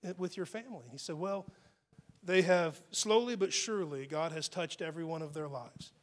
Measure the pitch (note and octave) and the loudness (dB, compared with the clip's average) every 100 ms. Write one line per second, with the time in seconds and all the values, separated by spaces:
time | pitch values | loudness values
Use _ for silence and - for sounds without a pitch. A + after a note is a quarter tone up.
0 | F3+ F#3 F3+ - F3+ G#3+ B3 F#3 B2 C#3 | -10 -6 -6 -6 -8 -8 -10 -14 -14 -12
1 | - D#3 F#3+ G3 F#3 - _ _ _ - | -8 -4 -2 -4 -6 -16 _ _ _ -20
2 | - _ F3 F#3 F3 F3+ E3 C#3+ - - | -20 _ 4 6 8 6 4 -2 -6 -2
3 | G#3 A3 A#3+ A3+ F#3+ - - G#3+ D#3+ C#3 | 4 4 4 2 2 2 0 -2 -2 -4
4 | C3+ D3+ E3 D#3+ D3 F#3 E3 - D#3+ D#3 | -4 -2 -2 -2 -4 -4 -4 -4 -6 -4
5 | D#3+ D#3+ D#3 D3+ D3+ C3+ A#2+ - - _ | -4 -4 -6 -6 -6 -8 -10 -14 -18 _